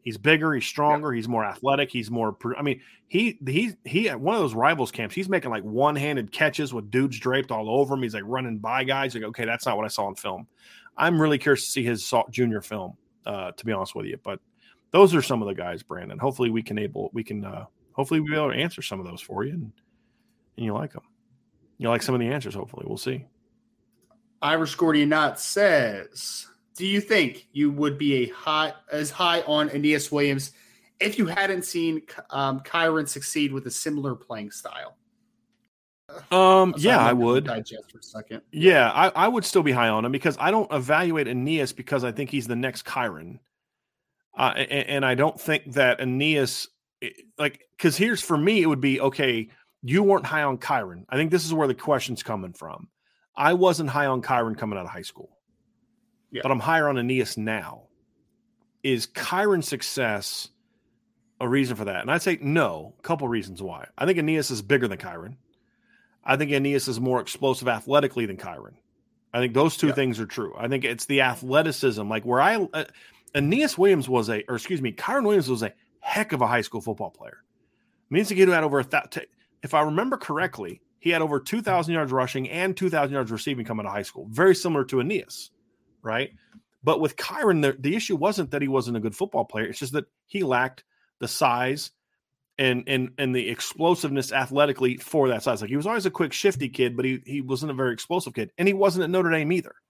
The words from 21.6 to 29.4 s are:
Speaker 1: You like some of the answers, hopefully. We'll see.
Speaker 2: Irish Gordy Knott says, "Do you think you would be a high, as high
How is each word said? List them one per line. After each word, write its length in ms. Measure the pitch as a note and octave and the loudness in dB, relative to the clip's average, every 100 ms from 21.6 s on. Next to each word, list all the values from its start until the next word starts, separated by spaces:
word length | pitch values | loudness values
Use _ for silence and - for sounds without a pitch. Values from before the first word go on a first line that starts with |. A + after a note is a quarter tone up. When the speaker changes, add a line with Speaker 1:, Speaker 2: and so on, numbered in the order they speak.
| _ _ | _ _
Speaker 1:
You 100 | A#2 | -2
like 140 | A#2 | 0
some 120 | A#2+ | 0
of 60 | B2+ | 0
the 80 | A#2 | 0
answers, 260 | C#3+ A2+ | -4 -6
hopefully. 300 | G2+ - - - | -10 -12 -12 -10
We'll 100 | - | -8
see. 300 | - C3 - _ _ _ _ _ _ _ _ _ _ _ | -6 -8 -10 _ _ _ _ _ _ _ _ _ _ _
Speaker 2:
Irish 340 | D3 D#3+ D#3 - | 0 2 0 2
Gordy 280 | E3+ D3+ | 4 4
Knott 360 | D3 D#3 D3 - | 4 4 2 0
says, 1040 | - G3+ G3+ D#3 A#2+ G2+ - - - - - _ _ - | -4 2 4 6 2 -4 -12 -12 -12 -12 -16 _ _ -6
"Do 100 | F#3+ | 0
you 140 | G3+ | 0
think 480 | G3+ G#3 C#3 - _ | 2 2 2 -2 _
you 200 | C#3+ D3 | 0 2
would 260 | C#3+ D3 C#3 | 2 -2 0
be 160 | D3 | 0
a 140 | C3+ A#2+ | 2 0
high, 440 | - D#3+ D3+ D#3 - _ | -4 -2 0 0 -4 _
as 180 | D3 D3 | -6 -6
high 300 | - F3+ E3+ | 0 2 2